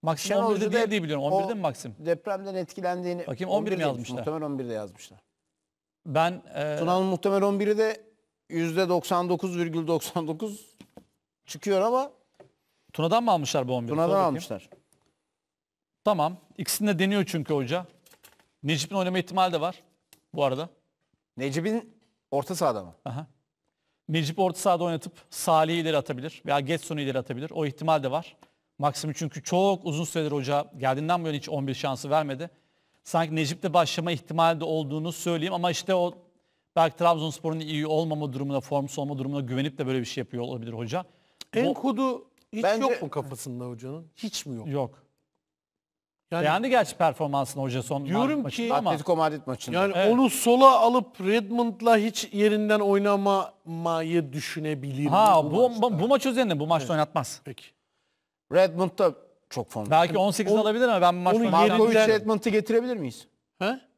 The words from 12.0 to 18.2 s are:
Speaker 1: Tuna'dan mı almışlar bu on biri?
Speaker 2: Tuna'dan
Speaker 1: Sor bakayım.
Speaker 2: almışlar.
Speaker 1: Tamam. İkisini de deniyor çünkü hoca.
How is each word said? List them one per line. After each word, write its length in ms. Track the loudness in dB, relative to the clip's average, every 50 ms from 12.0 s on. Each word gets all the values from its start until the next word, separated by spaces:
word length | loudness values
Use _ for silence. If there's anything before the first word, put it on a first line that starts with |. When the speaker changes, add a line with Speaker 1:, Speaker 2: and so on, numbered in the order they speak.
| -2 -2 -8 _ _ _ _ _ -20 _ _ _ _ _ _ _ _ _ _
Speaker 1:
Tuna'dan 300 | -2 0 2 2 2 4
mı 80 | 4
almışlar 360 | 2 2 2 0 0 0 0 0
bu 60 | -2
on 100 | -2 -2
biri? 60 | -2
Speaker 2:
Tuna'dan 160 | 0 0 2 2
Speaker 1:
Sor 60 | 4
bakayım. 140 | 2 2 2
Speaker 2:
almışlar. 420 | 0 -2 -6 -8 -10 -10 -10 _ -20 _ _ _ _ _ _ _ _ _ _ _ _ _ _ _ _ _ _ _ _ _ _ _ _ _ _
Speaker 1:
Tamam. 340 | 0 2 2 0 -2 -2 -8 _ _ _ -10
İkisini 300 | -6 -6 -4 -2 0 0
de 120 | 2 2
deniyor 240 | 2 2 2 0 0 0
çünkü 260 | -2 -6 -2 -2 -2
hoca. 320 | -2 0 -2 -4 -4 -4 -8 _ _ _ _ -20 _